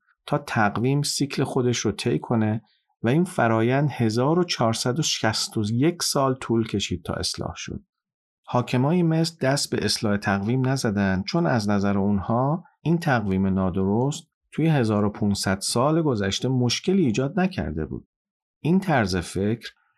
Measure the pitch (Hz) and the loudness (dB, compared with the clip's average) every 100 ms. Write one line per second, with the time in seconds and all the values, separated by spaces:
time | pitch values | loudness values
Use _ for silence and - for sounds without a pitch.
0 | _ _ - 143 143 117 104 104 123 143 | _ _ -4 -4 -2 0 0 2 0 0
1 | 139 - 139 - 135 139 123 117 113 101 | 0 -2 -4 -2 -2 0 0 0 -2 -2
2 | 123 151 - 117 110 113 - _ _ _ | -2 -2 0 0 2 0 -6 _ _ _
3 | 110 151 185 - 117 113 113 135 147 - | 0 2 2 2 2 4 2 2 0 0
4 | 113 113 135 170 175 - 113 113 127 123 | 0 2 2 2 0 0 0 0 -2 -2
5 | 156 - 110 107 - 117 107 117 151 175 | -2 0 0 -2 -4 -2 -2 2 0 0
6 | - 147 135 131 - 113 110 104 - 90 | -2 0 0 0 0 0 0 -2 -2 -6
7 | - 85 87 - - - - - - _ | -6 -6 -4 -6 -8 -8 -10 -12 -14 _
8 | _ _ _ _ - 123 117 127 135 180 | _ _ _ _ -4 -2 0 2 2 4
9 | 170 160 165 - 131 143 - 120 107 - | 2 2 0 -2 -2 0 -2 -2 -2 0
10 | 110 101 104 98 101 127 127 135 120 101 | 0 0 0 -2 0 0 0 0 0 0
11 | 98 92 98 165 170 123 104 104 101 101 | 2 0 0 0 2 2 2 0 0 0
12 | 98 101 87 117 135 175 - _ 147 170 | 2 0 0 0 0 -2 -6 _ -2 0
13 | 165 127 101 95 95 95 95 87 95 107 | 2 0 2 0 2 2 0 0 0 2
14 | 135 160 - _ _ - 160 147 110 104 | 0 -4 -12 _ _ -2 2 2 2 2
15 | 104 104 104 101 - 95 - 120 139 160 | 0 0 -2 0 -2 -2 -2 0 2 2
16 | 156 113 98 98 127 131 123 - - 196 | 0 0 -2 -2 -2 0 0 0 0 2
17 | 147 110 139 190 185 117 78 78 73 62 | 2 2 -2 0 -2 -2 -6 -4 -6 -8
18 | - _ _ _ _ _ 143 185 190 139 | -14 _ _ _ _ _ 0 2 2 2
19 | 98 92 85 - 101 117 - - _ | 2 0 -2 -2 -2 -2 -8 -20 _